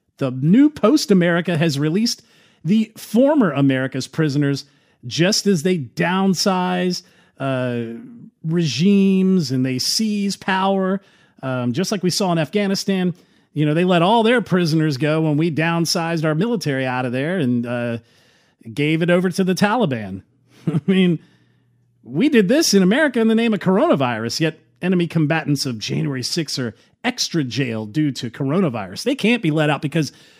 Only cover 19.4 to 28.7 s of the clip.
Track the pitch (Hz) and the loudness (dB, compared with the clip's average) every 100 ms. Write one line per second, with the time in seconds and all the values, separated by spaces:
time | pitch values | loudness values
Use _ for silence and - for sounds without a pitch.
19.4 | 185 180 202 240 185 120 98 95 - _ | -2 0 0 0 -2 -2 -6 -12 -16 _
20.4 | _ _ - 147 - 190 180 160 _ _ | _ _ -4 -4 0 2 2 0 _ _
21.4 | _ _ _ _ _ _ 110 139 285 247 | _ _ _ _ _ _ -8 0 2 4
22.4 | 185 277 330 196 185 254 302 233 226 226 | 4 2 4 4 4 2 2 2 2 2
23.4 | 233 208 175 190 240 135 127 110 117 - | 0 0 0 2 2 2 0 -2 -4 -2
24.4 | 160 - _ - 180 185 170 175 147 160 | -2 -4 _ -8 -2 0 0 0 0 0
25.4 | 151 143 135 113 - 139 156 131 120 170 | -2 -2 -2 -6 -6 -4 -4 -4 -6 -6
26.4 | 156 - 120 - _ _ 240 247 - 165 | -6 -6 -6 -8 _ _ -8 -6 -4 -2
27.4 | 131 110 127 110 107 113 151 120 117 - | -2 -2 -4 -4 -6 -2 -2 -2 -10 -6
28.4 | 135 170 170 | -2 0 0